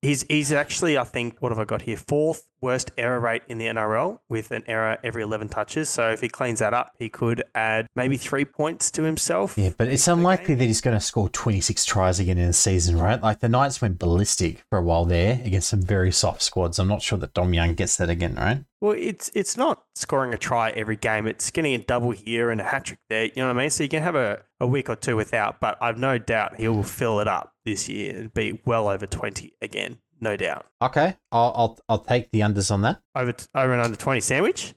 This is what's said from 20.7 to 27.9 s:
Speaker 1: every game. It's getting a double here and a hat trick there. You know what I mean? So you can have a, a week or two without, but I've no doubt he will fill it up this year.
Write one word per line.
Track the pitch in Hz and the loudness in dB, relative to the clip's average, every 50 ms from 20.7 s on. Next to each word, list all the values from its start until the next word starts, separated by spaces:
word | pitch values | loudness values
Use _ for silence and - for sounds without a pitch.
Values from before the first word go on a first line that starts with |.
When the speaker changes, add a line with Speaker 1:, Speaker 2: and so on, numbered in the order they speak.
Speaker 1:
every | - 110 107 107 107 | -2 -4 -4 -4 -4
game. | 104 - 117 110 107 107 | -2 0 0 0 0 0
It's | 110 - - - - | -2 -4 -4 -6 -4
getting | - - 160 147 131 | -2 -2 0 0 0
a | 117 | -2
double | 101 - 123 123 120 120 | 0 0 0 0 2 0
here | 113 98 104 110 117 117 117 117 | -2 -4 -6 -4 -2 0 0 0
and | 113 107 | 0 -2
a | 98 | -2
hat | - - 135 - | -2 -4 -4 -6
trick | - - _ _ _ | -8 -16 _ _ _
there. | 110 110 113 | -2 -2 -2
You | 113 - | -2 -2
know | 127 131 | -2 -2
what | 131 123 | 0 0
I | 123 | 0
mean? | 131 156 | 0 0
So | 147 - 156 | 0 -2 -2
you | 135 | -2
can | 160 156 156 | -2 -2 -2
have | 175 170 | 0 0
a, | 143 123 104 101 - - _ _ _ | 0 0 0 -2 -6 -8 _ _ _
a | - | 0
week | 123 131 139 131 - | 0 0 0 -2 -4
or | 117 | -6
two | - - - 120 | -6 -2 -2 0
without, | 110 107 - - 113 104 104 104 _ | 0 -2 0 0 0 0 0 -2 _
but | - 110 - - | -2 -2 -2 -2
I've | - 120 113 | -2 -4 -2
no | 117 127 135 131 | 0 0 0 0
doubt | 120 110 - 117 110 104 - - | 0 0 0 0 0 0 -2 -4
he | - 113 113 | -2 0 0
will | 113 107 101 | 2 0 0
fill | - - - 131 117 110 104 | -2 -4 -4 -2 0 0 0
it | 107 | 0
up | 107 95 82 - - _ _ _ | 0 0 -2 -4 -8 _ _ _
this | 110 104 95 - | -6 -6 -6 -6
year. | - | -8